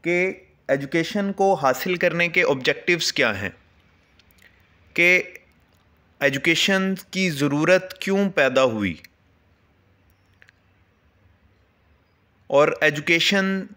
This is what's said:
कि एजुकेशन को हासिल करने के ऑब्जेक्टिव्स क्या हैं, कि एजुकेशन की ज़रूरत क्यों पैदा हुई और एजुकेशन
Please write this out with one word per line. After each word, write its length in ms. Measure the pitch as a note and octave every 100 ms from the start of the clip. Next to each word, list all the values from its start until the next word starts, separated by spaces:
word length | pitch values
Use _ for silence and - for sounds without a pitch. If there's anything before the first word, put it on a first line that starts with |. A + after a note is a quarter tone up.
कि 120 | E3 F3 F#3 - _ _ -
एजुकेशन 600 | C#3 C#3 E3 E3 G#3 G3
को 220 | G3 G3
हासिल 420 | F#3+ C#3 B2+ F#3 F3+
करने 320 | F3+ E3+ E3+
के 140 | F3
ऑब्जेक्टिव्स 680 | F3 C3+ B2+ C#3+ - E3+ -
क्या 180 | - B2
हैं, 180 | G2 G2 - _ _ _ _ _ _ _ _ - _ _ _ _ -
कि 120 | F3 F3+ - - _ _ _ _ _ _ _ _
एजुकेशन 760 | C#3+ C3+ E3+ D#3+ - F#3+ F#3+ F#3+ -
की 160 | F#3 F#3
ज़रूरत 680 | C#3 C#3+ C#3+ D#3+ F#3 F#3 -
क्यों 260 | - G3 G3+
पैदा 320 | E3 C3+ B2+ C3
हुई 200 | A2 G2 E2 - _ _ _ _ _ _ _ _ _ _ _ _ _ - _ _ _ _ _ _ _ _ _ _ _ _ _ _ _ _ _ _ _ _
और 280 | C#3 D3 -
एजुकेशन 840 | D#3 D3+ D#3 E3 E3 G3+ F#3+ F#3+ -